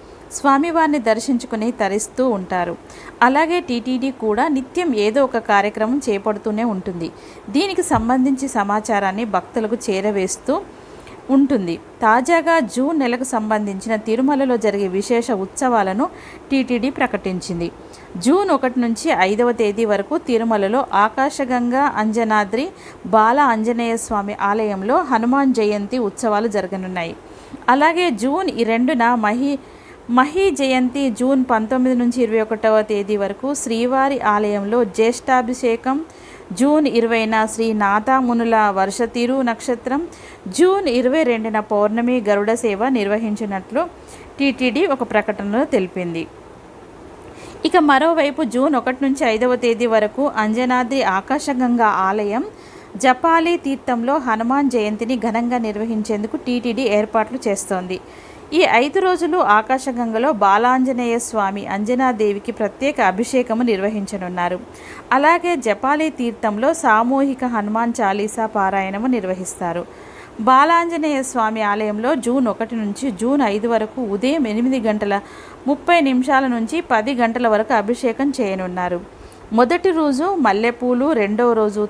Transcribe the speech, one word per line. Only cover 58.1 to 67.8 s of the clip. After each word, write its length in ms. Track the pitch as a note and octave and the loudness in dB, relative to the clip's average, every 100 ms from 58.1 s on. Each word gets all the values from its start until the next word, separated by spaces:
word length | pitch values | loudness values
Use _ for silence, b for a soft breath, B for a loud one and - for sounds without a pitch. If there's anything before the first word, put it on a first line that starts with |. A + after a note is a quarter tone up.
| B B B B | B B B B
ఈ 60 | D#4 | 2
ఐదు 400 | D#4 A3+ C#4 G4 | 4 4 2 0
రోజులు 400 | F#4+ F4+ E4 F4+ | 0 0 0 0
ఆకాశగంగలో 960 | G#3+ G#3 A3 C4 C4+ A#3+ A#3 A3 C4+ | 4 2 2 -2 -2 -4 -2 0 0
బాలాంజనేయ 840 | A3+ G3 G3+ B3 C4 B3+ B3 A#3+ A#3 | 2 4 4 4 2 0 0 -2 -2
స్వామి, 480 | A#3 A3 G3 G3+ - | -2 -2 -2 -4 -6
అంజనాదేవికి 840 | G3 G#3 B3+ C4 A3 G#3+ G3+ A3 | -4 -2 0 0 2 0 0 -4
ప్రత్యేక 480 | G#3+ G#3 - C#4 C#4+ | -4 -4 -2 -4 0
అభిషేకము 640 | G3+ F#3 A#3+ C4 B3 A3+ | 0 0 0 0 0 0
నిర్వహించనున్నారు. 960 | B3 F#3+ G3+ G#3+ G3 G3+ F3+ F3+ F3 F3+ - B B B B | 0 0 0 -4 -6 -6 -6 -4 -4 -4 -10 B B B B
అలాగే 440 | B3+ D4 F4 F4 E4 | 2 4 2 2 -2
జపాలి 540 | A3 G#3 C4 D4+ D#4 | 0 -2 0 0 -2
తీర్థంలో 640 | - A#3+ A3 A3 G#3 C4+ | -2 -6 -2 -2 0 0
సామూహిక 720 | D#4+ C4+ G#3+ A#3+ C4+ C#4 B3+ | 2 4 4 4 2 0 -2
హనుమాన్ 480 | B3+ A#3 G#3 G#3+ | -4 -2 -2 -2